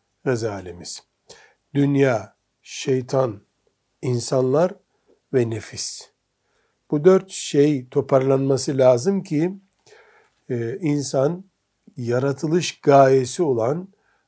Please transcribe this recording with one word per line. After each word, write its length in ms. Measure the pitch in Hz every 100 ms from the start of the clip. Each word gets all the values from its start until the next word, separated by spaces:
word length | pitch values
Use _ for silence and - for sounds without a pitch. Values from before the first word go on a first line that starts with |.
| _ _
Gazalimiz. 800 | 135 120 110 98 90 87 85 - - _ - - _ _ _
Dünya, 640 | 143 143 139 135 110 104 _ _ _
şeytan, 800 | - - 147 131 123 135 127 101 _ _ _ _ _ _
insanlar 720 | 131 120 - 131 127 143 185 196 _ _ _ _ _
ve 160 | 135 113
nefis. 600 | 110 - 110 - - - _ _ _ _ _ _ _ _
Bu 140 | 151 180
dört 240 | 185 190
şey 600 | - - 147 151 139 123
toparlanması 880 | 143 127 135 135 135 135 131 156 131
lazım 460 | 127 123 165 196
ki, 300 | - 147 175 196 _ _ _ - _ _ _ _ -
e, 280 | 120 117 127
insan 680 | 160 147 131 139 143 180 - _ _ _ _ -
yaratılış 840 | 117 120 139 135 156 170 - -
gayesi 640 | 147 139 135 135 123 -
olan 440 | 160 117 117 165 190 _ _ _